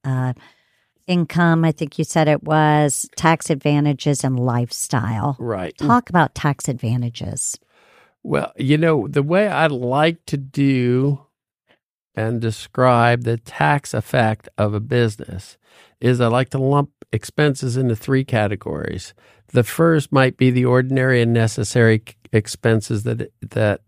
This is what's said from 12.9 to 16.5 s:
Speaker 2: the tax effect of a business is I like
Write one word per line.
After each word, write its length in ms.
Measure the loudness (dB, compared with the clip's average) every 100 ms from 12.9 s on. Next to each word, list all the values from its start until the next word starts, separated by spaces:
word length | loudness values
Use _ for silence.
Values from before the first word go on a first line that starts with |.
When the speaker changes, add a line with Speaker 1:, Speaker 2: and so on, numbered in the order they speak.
| 4 4 2
Speaker 2:
the 140 | 0 -4
tax 580 | -6 -2 0 0 -2
effect 540 | -6 -2 0 0 -2 -6 -4
of 160 | -2
a 60 | -2
business 760 | -2 0 0 -2 -12 -14 -16 _ _ _ _ _
is 200 | 0 2
I 60 | 2
like 240 | 0 0